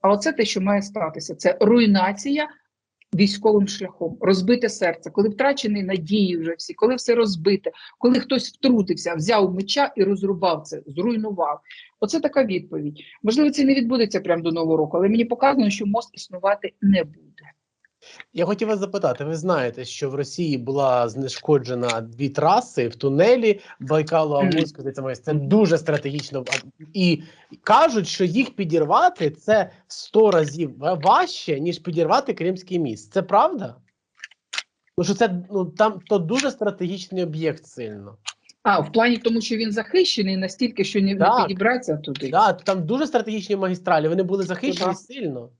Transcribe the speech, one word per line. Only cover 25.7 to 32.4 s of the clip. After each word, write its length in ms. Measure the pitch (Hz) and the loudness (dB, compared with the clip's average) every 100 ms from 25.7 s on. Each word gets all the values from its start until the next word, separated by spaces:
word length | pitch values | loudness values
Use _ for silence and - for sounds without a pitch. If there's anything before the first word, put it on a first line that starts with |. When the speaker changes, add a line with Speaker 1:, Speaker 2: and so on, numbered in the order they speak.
| 165 | 2
Speaker 2:
стратегічно. 680 | 160 147 139 143 139 139 123 | 0 -2 -2 -8 -8 -8 -4
А, 40 | - - _ 156 | -6 -6 _ -10
і 300 | 180 180 156 - - _ - | 0 2 0 -4 -20 _ -14
кажуть, 440 | - 226 320 226 165 | 2 4 4 2 -4
що 160 | - | -2
їх 320 | 180 190 262 - | 0 0 -2 -4
підірвати — 760 | 175 165 147 214 339 - 156 | -2 0 2 4 2 2 -4
це 400 | 156 - 214 180 - _ | -4 0 2 2 -8 _
в 60 | |
сто 380 | - - 214 220 | -18 -2 4 6
разів 460 | 180 147 151 151 127 | 4 0 -4 -8 -4
ва-, 160 | 147 | -4
важче, 680 | 180 160 262 359 - - 143 | 0 4 4 2 -4 -6 -4
ніж 200 | 165 170 | -2 -6
підірвати 540 | - 160 156 - - | -6 -2 2 2 0
Кримський 460 | 190 | -4